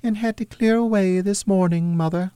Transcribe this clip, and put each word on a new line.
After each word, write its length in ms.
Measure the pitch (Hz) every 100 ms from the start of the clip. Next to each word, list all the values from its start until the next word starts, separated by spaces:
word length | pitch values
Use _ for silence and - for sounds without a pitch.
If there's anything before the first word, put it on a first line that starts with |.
and 140 | 240 208
had 200 | 226 220
to 80 |
clear 300 | 214 - 220
away 460 | 226 233 214 190 185
this 240 | 185 202
morning, 500 | - 190 180 170 170
mother. 360 | 170 160 170 185